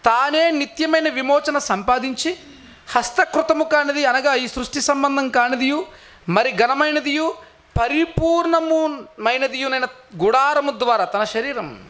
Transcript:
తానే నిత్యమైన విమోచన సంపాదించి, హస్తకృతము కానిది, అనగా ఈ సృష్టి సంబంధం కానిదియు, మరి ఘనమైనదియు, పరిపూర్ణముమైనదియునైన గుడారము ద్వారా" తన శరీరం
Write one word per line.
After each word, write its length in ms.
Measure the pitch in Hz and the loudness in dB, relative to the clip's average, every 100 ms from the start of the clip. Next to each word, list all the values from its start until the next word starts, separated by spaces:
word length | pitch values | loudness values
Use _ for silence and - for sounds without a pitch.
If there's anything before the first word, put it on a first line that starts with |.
| 233 | 2
తానే 460 | 233 277 311 339 | 2 2 2 2
నిత్యమైన 580 | 302 277 - 320 320 311 | 0 -4 -4 0 0 0
విమోచన 480 | 254 262 285 294 285 | -2 0 0 0 -4
సంపాదించి, 800 | 277 196 202 247 262 254 320 359 - - - - - | -2 -2 0 0 -2 -4 -6 -6 -14 -20 -20 -20 -4
హస్తకృతము 760 | 247 240 - 370 311 320 311 | -2 0 0 0 0 0 0
కానిది, 420 | 320 302 285 285 277 | 2 2 2 0 2
అనగా 280 | 254 269 | 2 2
ఈ 140 | 254 254 | 0 -2
సృష్టి 340 | - 240 285 | -6 -8 -4
సంబంధం 480 | 262 277 277 277 269 | 0 0 0 0 0
కానిదియు, 560 | 247 240 254 262 302 370 - - - - | 0 0 0 0 -2 -4 -14 -20 -14 0
మరి 220 | 185 247 | 0 2
ఘనమైనదియు, 840 | 202 240 277 302 302 277 285 320 - - _ _ - | 2 2 2 2 0 0 0 -2 -4 -16 _ _ -4
పరిపూర్ణముమైనదియునైన 2000 | 240 294 330 - 330 339 339 330 320 320 311 285 208 - 220 254 269 254 269 262 254 - - 170 | 0 0 0 0 2 2 2 0 2 2 0 -4 -14 -4 -2 0 -2 -2 -4 -2 -4 -8 -20 -2
గుడారము 500 | 190 254 277 294 285 220 | 2 4 4 2 0 -2
ద్వారా" 280 | 240 226 180 | 0 2 0
తన 180 | 202 | -2
శరీరం 640 | 208 220 262 247 160 104 | -2 -2 -4 -6 -10 -14